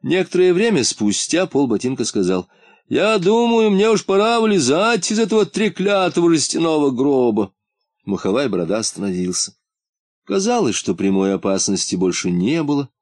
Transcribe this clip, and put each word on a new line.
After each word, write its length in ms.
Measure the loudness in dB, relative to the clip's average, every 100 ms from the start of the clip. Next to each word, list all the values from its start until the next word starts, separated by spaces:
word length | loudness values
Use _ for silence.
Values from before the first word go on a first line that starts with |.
Некоторое 520 | 0 -2 0 2 4
время 300 | 4 2 2
спустя 600 | 0 0 -2 -2 -2 -2 0
полботинка 600 | 0 0 0 -2 -4 -4
сказал: 420 | -2 0 -2 -6 _ _ _ _
«Я 300 | -2 0 2
думаю, 540 | 2 2 2 2 2
мне 180 | 2 2
уж 160 | 0 0
пора 340 | 0 2 2
вылезать 720 | 2 2 2 2 2 0 -2
из 80 | -2
этого 260 | 0 2 0
треклятого 840 | 0 -4 -2 0 2 0 2 2
жестяного 600 | 2 0 -2 0 2 0
гроба». 640 | 0 0 2 2 0 -4 _ _ _ _ _ -6
Маховая 420 | -4 -2 -2 0
борода 300 | -2 -2 -2
остановился. 760 | -4 -6 -6 -4 -4 -4 -8 _ _ _ _ _ _ _ -6
Казалось, 500 | -4 0 0 0 -2
что 200 | -4 -2
прямой 380 | 0 0 0
опасности 640 | 0 -2 -2 -2 -4 -4 -2
больше 360 | -2 -2 -4
не 320 | -2 0 -2
было. 260 | -2 -2 -4 _